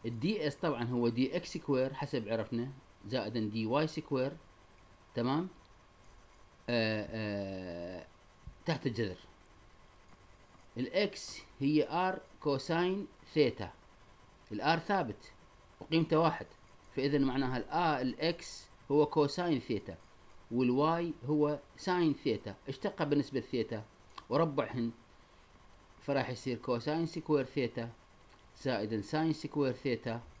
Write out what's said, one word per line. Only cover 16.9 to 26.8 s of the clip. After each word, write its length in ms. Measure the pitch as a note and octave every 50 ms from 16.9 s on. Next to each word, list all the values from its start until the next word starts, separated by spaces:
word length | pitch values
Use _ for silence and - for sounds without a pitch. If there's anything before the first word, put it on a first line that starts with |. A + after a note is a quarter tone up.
| -
فإذا 220 | C3 C3 C#3+ D3 C#3+
معناها 400 | C3+ C3 B2 C3+ C3+ B2+ B2+ B2
الآ-، 420 | - - C#3+ E3 F3+ D#3+ D3+ C3
الإكس 680 | B2+ B2 A#2 - D3+ E3 E3 - - - - - - - - - - -
هو 160 | C#3 D3 D3+
كوساين 540 | D3 - D#3+ D3 C#3+ - - F3 E3+ D#3 B2
ثيتا، 360 | - - A#2+ G2 - - E2+ - - - - - - - - - - -
والواي 640 | A#2 A#2+ B2+ B2 B2 C3+ D3 D#3+ E3+ E3+ E3+ E3+ D#3 - -
هو 320 | C3 D3+ D3 D3 D3 D3+ C#3 - - -
ساين 380 | - - - F3+ F3+ E3+ D#3 C#3
ثيتا. 400 | - - C#3 A2 G2+ - G#2+ F#2+ - - -
اشتق 340 | C3 - - G3+ - - E3
بالنسبة 380 | C#3+ D3 C#3+ C#3 - C3 C3
لثيتا 440 | A2 - - B2 A2 - A#2 G#2+ G#2 - - - - - - - - -
وربعهن، 600 | A#2 D3 E3 D#3+ C#3+ C#3 A#2+ G#2+ - B2 A#2 A#2 A2+ - - - - - - - - - - - - - - - - - - - - -
فراح 300 | - - C#3+ C#3 B2+ C3
يصير 280 | B2+ A2+ - C3+ B2 G#2+
كوساين 480 | - - B2 A#2